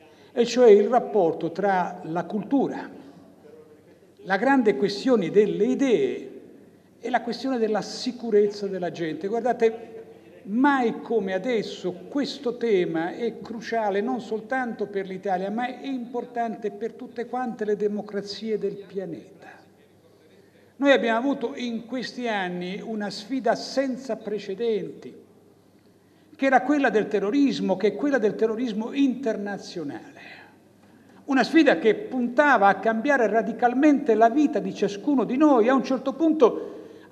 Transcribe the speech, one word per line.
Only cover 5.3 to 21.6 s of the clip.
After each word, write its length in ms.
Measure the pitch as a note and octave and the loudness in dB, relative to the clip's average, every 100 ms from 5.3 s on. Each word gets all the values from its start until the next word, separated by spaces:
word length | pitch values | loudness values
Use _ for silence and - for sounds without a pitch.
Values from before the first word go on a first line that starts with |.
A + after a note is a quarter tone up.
delle 340 | G3+ G3+ E3+ | 4 4 2
idee 680 | A#3 A#3 C4+ F3 B2+ A#2+ - - - - - _ _ _ | 0 2 2 2 2 -2 -10 -16 -20 -20 -20 _ _ _
e 60 | - | -4
la 120 | A#3+ | -4
questione 360 | A#3+ - C4+ B3 | -4 -6 -4 -2
della 240 | G#3+ G#3 | 0 -2
sicurezza 840 | - - B3+ - A#3 G#3 G3+ G#3 G3+ | -4 -8 -8 -6 0 2 2 0 -8
della 240 | F#3 F3 | -6 -6
gente. 340 | E3 E3 D3+ G3 | -4 -6 -6 -4
Guardate, 800 | A3+ A#3+ A#3 A3+ A3+ - - - - - - | -4 -2 2 0 0 -14 -18 -20 -20 -20 -18
mai 580 | - A3+ C#4+ C4+ A#3 - | -6 0 2 2 0 -2
come 300 | - A3+ F#3+ | -2 -2 -2
adesso 580 | F#3+ B3+ A3+ - - F3+ - - | -4 -2 -4 -4 -8 -8 -10 -6
questo 480 | C#4+ B3 - A#3+ A3+ | -4 -4 -4 -8 -4
tema 600 | A#3 F#3+ E3 E3 F3 - | 0 2 0 -2 -6 -4
è 240 | A#3 - | -6 -8
cruciale 600 | - A#3 - A3+ G#3 G3 | -12 -12 -6 -2 -2 -2
non 200 | A#3 B3 | -2 -6
soltanto 680 | - G#3+ G#3+ C4 A#3+ G#3 G3+ | -6 -8 -4 -4 -4 -6 -6
per 220 | G3 F#3 | -6 -8
l'Italia, 420 | F#3 G3 F3+ G3 | -8 -4 -2 -2
ma 160 | A3 B3 | -4 -6
è 220 | B3+ C#4 | -8 -8
importante 840 | C4 A3+ A#3+ - A#3+ A#3 - G#3 | -8 -6 -8 -8 -6 -6 -4 -8
per 220 | G#3 A3+ | -6 -10
tutte 340 | - B3 - A#3 | -10 -14 -12 -8
quante 380 | B3+ B3 G3+ | -6 -6 -4
le 100 | G#3 | -4
democrazie 840 | G3 G#3 G#3 - G3+ G3+ - A3 G#3 | -2 -2 -4 -6 -8 -8 -10 -6 -4
del 180 | G3 F#3+ | -4 -6
pianeta. 720 | F#3 F#3+ F3 B2 F2+ - - - - _ _ _ _ _ _ _ _ _ _ - | -10 -10 -8 -12 -16 -20 -20 -20 -20 _ _ _ _ _ _ _ _ _ _ 0
Noi 160 | C#4 | 4
abbiamo 260 | B3+ A#3 A3+ | 4 4 0
avuto 360 | C#4 C4+ A#3 | 0 -2 -4
in 300 | - | -6